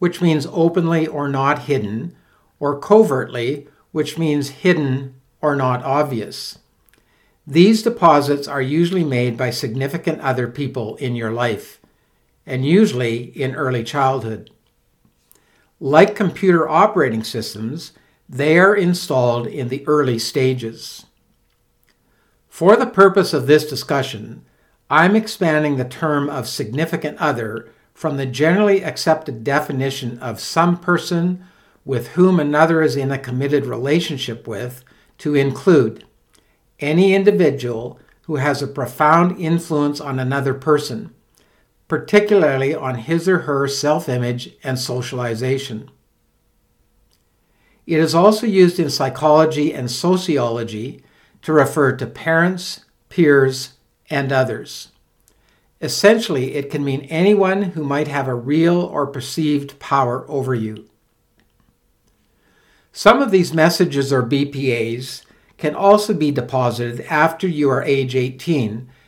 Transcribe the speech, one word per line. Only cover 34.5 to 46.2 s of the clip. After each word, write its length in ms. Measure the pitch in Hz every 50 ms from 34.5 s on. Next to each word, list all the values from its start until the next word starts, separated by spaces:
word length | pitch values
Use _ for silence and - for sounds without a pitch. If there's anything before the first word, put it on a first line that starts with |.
| 107 98 120 127 127 - - _ _ _ _ _ _ -
to 160 | - 151 147
include 720 | 139 135 139 131 - - 196 175 147 120 110 - - - _ _ _ _ _ _ _ _ _ _ _ _ _ _ _
any 340 | 147 143 156 175 190 196 190
individual 840 | 196 190 208 190 175 180 147 127 123 123 120 117 110 120 - - - _ _ _ _
who 140 | _ - 156
has 240 | 139 135 147 143 -
a 60 | 143
profound 760 | 127 - - 127 123 - - 156 151 160 170 175 180 180 -
influence 600 | 175 160 170 165 165 - 165 147 147 147 143 143
on 180 | 147 143 131 131
another 340 | 131 127 139 139 131 139
person, 640 | 127 - - 156 151 143 - - 123 110 - - - _ _ _ _ _ _ _ _ _ _ _ _ _ _
particularly 880 | - 165 135 - - - 208 208 208 214 196 165 143 135 131 135 139 160
on 220 | - 135 131 123
his 320 | 117 113 143 165 170 160 185
or 120 | 185 165
her 280 | 131 151 143 139 139 135
self-image 800 | 139 - - 147 151 170 170 - 127 123 123 123 120 120 - - - _ -
and 120 | 139 131 127
socialization. 1080 | - - 127 127 120 - 139 123 123 120 117 110 127 127 135 131 - - 117 107 - - _ _ _ _ _ _